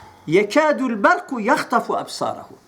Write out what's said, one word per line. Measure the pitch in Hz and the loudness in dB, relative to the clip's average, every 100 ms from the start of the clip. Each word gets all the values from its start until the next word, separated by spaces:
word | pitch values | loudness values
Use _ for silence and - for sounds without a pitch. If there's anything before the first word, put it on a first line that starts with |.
| - - - | -20 -16 0
يَكَادُ | 170 208 294 311 254 | 2 2 2 2 2
الْبَرْقُ | 254 220 247 359 - | -2 0 2 2 -2
يَخْتَفُ | 247 208 302 - 240 - | -4 0 0 0 -2 0
أَبْصَارَهُ. | 190 - - 117 92 - - | -4 -6 -6 -6 -6 -12 -20